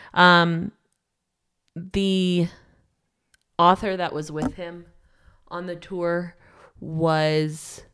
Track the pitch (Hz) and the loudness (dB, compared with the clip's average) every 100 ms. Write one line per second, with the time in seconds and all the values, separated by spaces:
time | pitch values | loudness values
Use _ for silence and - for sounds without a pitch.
0 | - 175 180 175 170 165 190 _ _ _ | -6 4 6 8 4 0 -6 _ _ _
1 | _ _ _ _ _ _ _ 170 185 196 | _ _ _ _ _ _ _ -16 -6 -2
2 | 196 190 180 175 175 - _ _ _ _ | 0 2 2 2 0 -4 _ _ _ _
3 | _ _ _ _ _ - 175 185 214 185 | _ _ _ _ _ 4 4 4 0 -4
4 | 170 151 151 151 269 - 170 175 170 _ | -4 -6 -8 -6 -6 -6 -14 -14 -20 _
5 | _ _ - _ - 170 180 170 - 185 | _ _ -20 _ -14 -12 -10 -12 -10 -6
6 | 170 175 175 - - - - - 160 160 | -2 -2 -6 -14 -20 -20 -20 -16 -8 -2
7 | 165 156 156 156 156 156 - - - | 0 2 2 0 -2 -6 -16 -18 -20